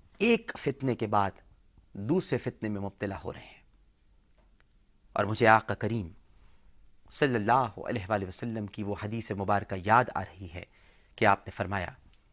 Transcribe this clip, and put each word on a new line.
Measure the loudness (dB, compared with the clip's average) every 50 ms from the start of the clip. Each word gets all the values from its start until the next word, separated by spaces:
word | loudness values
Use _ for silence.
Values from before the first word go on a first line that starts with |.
| -20 -16 _
ایک | 0 2 2 2 2 0 -8 -8 -4
فتنے | -4 -4 -4 -2 -2 -2 -2
کے | -2 -2
بعد | 2 2 2 2 2 -2 -8 -20 -20 -20 _ _ _ _ -20 _ _ -12
دوسرے | -8 -2 0 0 0 0 0 -2
فتنے | -2 -2 -6 -8 -6 -6 -4
میں | -4 -4
مبتلا | -6 -8 -8 -6 -6 -6 -6 -8 -10
ہو | -12 -12
رہے | -12
ہیں، | -16 -20 -20 -20 _ _ _ _ _ _ _ _ _ _ _ _ _ _ _ _ _ _ _ _ _ _ _ _ _ _ _ _ _ -8 -4
اور | -4 -2
مجھے | -2 0 4 8
آقا | 8 8 8 6 0 -4
کریم | -2 -2 -4 -2 -4 -6 -8 -12 -18 -20 _ -20 -20 -20 -20 -20 -20 -20 -20 -20 -20 -20 -20 -20 -20 -16 -6
صلی | -2 0 2 2 2
اللہ | 2 2 4 4 4 2 0 -4 -8 -8
علیہ | -6 -6 -6 -2 -2
وآلہ | -2 -2 -2
وسلم | -4 -6 -6 -6 -6 -6 -6 -8
کی | -8 -8 -6 -4
وہ | -4 -4 -4 -6
حدیث | -6 -6 -6 -4 -4
مبارکہ | -4 -4 0 0 0 0 0 -4 -8 -4 2
یاد | 4 4 4 4 2 -4
آ | -6
رہی | -8 -8 -12 -16 -16 -14 -14
ہے | -14 -16 _ _ _ _ -20 _ _ _ _ -2
کہ | 4 4
آپ | 6 4 4 0
نے | -12
فرمایا، | -6 -6 -4 -4 -4 -4 -4 -6 -10 -16 -20 -20 -20 -20 _ _